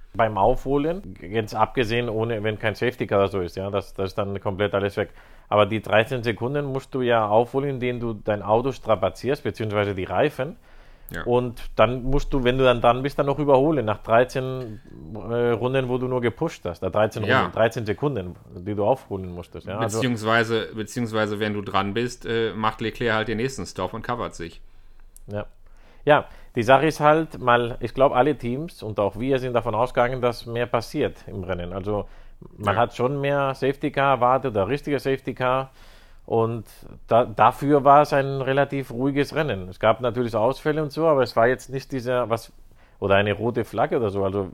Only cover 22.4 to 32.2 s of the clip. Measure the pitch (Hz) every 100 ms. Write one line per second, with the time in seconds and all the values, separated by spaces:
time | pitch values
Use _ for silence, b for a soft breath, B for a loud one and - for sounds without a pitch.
22.4 | 113 95 110 - 110 - 120 110 107 107
23.4 | 127 131 87 - 92 113 107 120 87 -
24.4 | 82 - - - - - - - - 104
25.4 | - - - b b b 143 147 - b
26.4 | b 127 113 131 156 - 151 156 156 -
27.4 | 123 120 117 123 117 - 139 123 139 127
28.4 | 120 127 170 - 107 107 101 101 131 135
29.4 | 127 117 113 107 123 131 120 127 120 117
30.4 | 120 117 120 120 - 151 101 - - 98
31.4 | 90 90 87 95 95 104 92 b